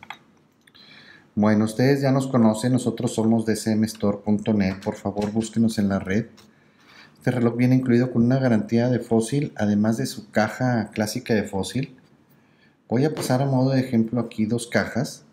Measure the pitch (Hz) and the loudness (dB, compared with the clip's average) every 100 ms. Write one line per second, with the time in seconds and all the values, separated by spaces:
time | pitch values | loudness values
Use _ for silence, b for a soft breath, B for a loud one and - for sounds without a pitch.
0 | - - _ _ _ _ _ B B B | -20 -20 _ _ _ _ _ B B B
1 | B B B 104 107 107 110 - 131 143 | B B B 0 2 2 0 0 2 2
2 | 135 135 - 123 113 107 123 123 117 113 | 2 0 0 2 4 2 0 0 0 -2
3 | 120 - 110 113 107 104 113 107 110 - | -4 0 2 2 0 -2 0 0 -2 -2
4 | 101 101 - 104 113 107 95 95 107 - | -4 -2 -2 -2 0 0 0 -2 -6 -6
5 | 101 101 104 110 110 113 113 107 101 95 | -6 -4 -2 -4 -4 0 0 0 -2 -2
6 | 92 104 113 - - B B B B B | -2 -2 -4 -12 -20 B B B B B
7 | B _ 127 120 117 120 127 131 127 120 | B _ -4 0 0 2 2 2 4 2
8 | 127 117 120 135 131 107 101 117 123 120 | 2 2 2 2 2 2 2 0 2 0
9 | - 113 113 143 147 - 104 104 110 113 | 0 0 0 -2 -2 -2 0 2 2 0
10 | 131 110 - 107 107 - 127 120 101 - | -4 -8 -4 -2 -2 0 0 0 -2 -4
11 | 107 - - 107 101 95 92 127 - - | -4 -4 -2 -2 0 -6 -4 -6 -8 -12
12 | _ _ b b b b b b - 120 | _ _ b b b b b b -4 0
13 | 151 156 - 127 139 127 131 135 127 117 | 0 -2 -2 0 2 2 2 2 2 0
14 | 113 123 113 - 107 117 - 107 92 113 | 0 -2 -4 -4 -2 -2 -2 -2 -2 -4
15 | 160 - - | -6 -8 -20